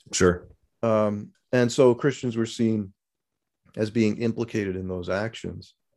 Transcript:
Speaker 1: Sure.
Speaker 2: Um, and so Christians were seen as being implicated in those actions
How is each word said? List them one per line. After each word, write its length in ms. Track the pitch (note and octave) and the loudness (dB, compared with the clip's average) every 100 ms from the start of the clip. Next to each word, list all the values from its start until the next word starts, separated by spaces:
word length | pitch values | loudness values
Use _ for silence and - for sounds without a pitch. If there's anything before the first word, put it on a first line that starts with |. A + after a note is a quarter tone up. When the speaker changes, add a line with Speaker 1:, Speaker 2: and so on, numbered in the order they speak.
| _ | _
Speaker 1:
Sure. 340 | - F2+ F2 - - _ _ | 2 4 4 -6 -20 _ _
Speaker 2:
Um, 480 | A2+ A2 G#2+ G#2 - _ _ | 0 2 0 -2 -10 _ _
and 200 | B2+ A#2+ | 0 2
so 220 | - B2+ A#2 | 6 6 6
Christians 400 | D3 B2+ B2 A#2 | 0 -2 -4 -4
were 80 | A2+ | -4
seen 480 | - A2+ A2 G2+ _ _ _ _ _ _ _ _ - | 0 0 0 -4 _ _ _ _ _ _ _ _ -6
as 140 | G#2+ | -2
being 320 | A#2 G#2+ - | 2 2 2
implicated 540 | A#2 A#2 A#2 A2 G2 F#2 | -2 -2 -4 -4 -4 -4
in 120 | F#2 | -6
those 220 | F2+ F2 | -8 -4
actions 640 | F#2+ A2 - F2+ F#2+ - _ _ | -4 -4 -8 -12 -12 -16 _ _